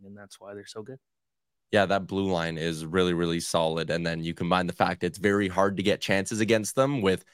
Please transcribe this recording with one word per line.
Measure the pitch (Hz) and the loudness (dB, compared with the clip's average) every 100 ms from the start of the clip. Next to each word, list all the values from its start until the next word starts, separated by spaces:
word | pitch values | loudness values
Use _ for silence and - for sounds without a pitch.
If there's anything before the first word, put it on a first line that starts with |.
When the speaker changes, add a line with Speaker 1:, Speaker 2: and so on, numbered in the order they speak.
| 98 | -18
Speaker 1:
and | 101 | -20
that's | 101 - | -20 -20
why | 98 | -16
they're | 101 98 | -16 -14
so | 113 | -14
good. | 107 131 _ _ _ _ _ _ _ | -14 -16 _ _ _ _ _ _ _
Speaker 2:
Yeah, | 107 92 | 2 4
that | 98 87 | 2 0
blue | 95 98 | -2 0
line | 87 82 80 | 0 0 -2
is | 82 80 80 | -4 -4 -2
really, | 90 90 85 | 2 2 2
really | 85 85 | 0 -2
solid. | - 85 82 80 80 | -2 0 2 0 -2
And | 85 85 | -2 -2
then | 82 | -4
you | 82 82 | -6 -4
combine | 85 90 90 | 0 2 0
the | |
fact | - 92 90 | 0 0 0
it's | 90 78 | -4 0
very | 101 101 98 | 0 2 2
hard | 90 98 95 | 2 2 2
to | |
get | 101 95 | 0 0
chances | - 98 95 110 | 0 0 0 -2
against | 107 110 104 - | 2 2 0 0
them | 135 143 | 0 2
with | 95 90 - | 0 0 -4